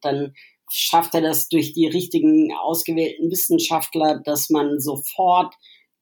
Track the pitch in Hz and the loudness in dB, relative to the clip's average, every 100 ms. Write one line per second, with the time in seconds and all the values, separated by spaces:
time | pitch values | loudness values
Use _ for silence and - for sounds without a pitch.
0 | 147 139 143 - - _ - - - 165 | -4 -4 -6 -10 -20 _ -10 -6 2 2
1 | 160 165 160 160 - 165 143 170 160 175 | 2 0 0 -2 0 0 0 0 0 0
2 | 180 165 156 156 156 - 131 165 - 160 | -2 2 4 4 4 0 -4 -4 -2 -2
3 | 160 - 165 180 - 165 - 160 - 165 | -2 -2 -4 -2 0 0 2 -2 -2 0
4 | 156 143 - 147 - 151 143 147 139 139 | 0 0 -2 -4 0 0 2 -2 -4 -6
5 | - - 180 180 - - _ _ _ _ | -6 0 2 2 0 -8 _ _ _ _